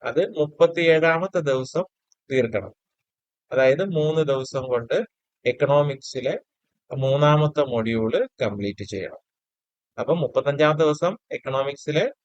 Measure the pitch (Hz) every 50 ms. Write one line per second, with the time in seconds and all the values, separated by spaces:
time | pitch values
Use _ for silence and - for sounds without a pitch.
0 | - 123 127 147 185 202 214 156 151 147 151 - 170 170 170 175 170 165 160 160
1 | 156 165 165 165 180 190 - 185 156 143 135 131 131 - - 156 185 - _ _
2 | _ _ _ _ _ _ 135 131 120 113 110 104 92 92 - _ _ _ _ _
3 | _ _ _ _ _ _ _ _ _ _ 127 127 131 131 135 147 190 202 175 151
4 | 151 156 156 160 156 135 139 135 131 127 - 139 131 131 123 120 117 117 135 185
5 | 226 - _ _ _ _ _ _ _ 123 123 - 147 139 143 147 147 147 139 131
6 | - - - 131 120 135 185 - - _ _ _ _ _ _ _ _ _ - 135
7 | 135 135 135 143 147 147 151 151 151 151 151 151 147 135 123 117 110 113 113 113
8 | 110 110 120 185 262 262 - _ 131 110 101 101 101 101 101 - 101 - 101 98
9 | 87 - - - _ _ _ _ _ _ _ _ _ _ _ _ _ _ _ -
10 | - - 160 175 - 123 - 135 139 143 143 139 151 151 156 151 160 156 147 147
11 | - 175 208 - _ _ 160 127 - 131 131 135 135 139 143 - - 151 147 151
12 | 202 254 - _ _